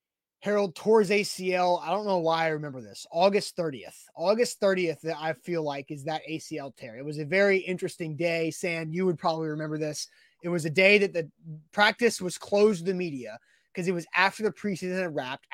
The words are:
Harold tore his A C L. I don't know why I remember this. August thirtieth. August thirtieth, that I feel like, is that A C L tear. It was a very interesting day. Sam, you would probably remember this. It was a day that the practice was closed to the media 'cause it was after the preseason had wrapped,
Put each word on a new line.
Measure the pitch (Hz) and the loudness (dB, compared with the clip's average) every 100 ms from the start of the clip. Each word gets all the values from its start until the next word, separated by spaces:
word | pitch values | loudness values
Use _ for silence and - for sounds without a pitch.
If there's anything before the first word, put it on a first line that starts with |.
| _ _ _ _ | _ _ _ _
Harold | 202 208 202 - | -2 0 0 -2
tore | 208 220 | 4 6
his | 190 | 6
A | 208 | 2
C | 196 - 185 | 0 -4 -2
L. | 180 180 175 | 2 2 2
I | 151 | 0
don't | 196 208 | -2 0
know | 185 | 2
why | 160 165 | 2 2
I | 165 | 0
remember | 156 151 131 | -2 -6 -10
this. | 107 98 - | -14 -16 -6
August | 165 196 196 - - | 4 4 4 -2 -4
thirtieth. | 165 127 85 - - | -4 -6 -14 -18 -18
August | - 175 220 240 - | -4 2 2 2 2
thirtieth, | 202 190 170 151 | 2 2 0 -2
that | 156 151 | -6 -4
I | 160 | -4
feel | 156 - 170 | -6 -4 -2
like, | 151 139 143 | -2 -6 -8
is | 151 | -10
that | 139 156 151 | -6 -6 -6
A | 160 | -10
C | - 151 | -8 -10
L | 139 - | -10 -14
tear. | 127 113 | -16 -12
It | |
was | 143 151 | -10 -8
a | |
very | 147 185 202 190 | 0 4 6 4
interesting | 175 180 180 - 160 151 | 0 -4 -6 -6 -8 -2
day. | 170 165 165 | 0 0 -2
Sam, | - 180 165 160 | -4 -4 -4 -4
you | 170 185 | 0 0
would | 165 | 2
probably | 180 160 160 | 0 -2 -4
remember | 151 156 156 | -4 -4 -4
this. | 151 151 - _ _ _ | -4 -6 -12 _ _ _
It | 175 | -4
was | 175 160 | -2 0
a | |
day | 151 190 208 | 6 8 8
that | 196 | 4
the | 165 151 _ 165 156 _ | -2 -6 _ -16 -16 _
practice | - 208 220 233 - | 2 2 4 0 0
was | 185 - | -6 -6
closed | - 202 214 185 | -2 4 4 4
to | 175 | -2
the | 180 | -4
media | 180 135 110 113 _ _ _ | -4 -6 -10 -14 _ _ _
'cause | - 175 | -6 -2
it | |
was | 175 160 | -2 -2
after | 175 190 - | 2 2 2
the | 214 | -4
preseason | - 208 185 185 185 | -4 -6 -4 -4 -4
had | 180 | -4
wrapped, | 147 127 139 - | -4 -6 -10 -6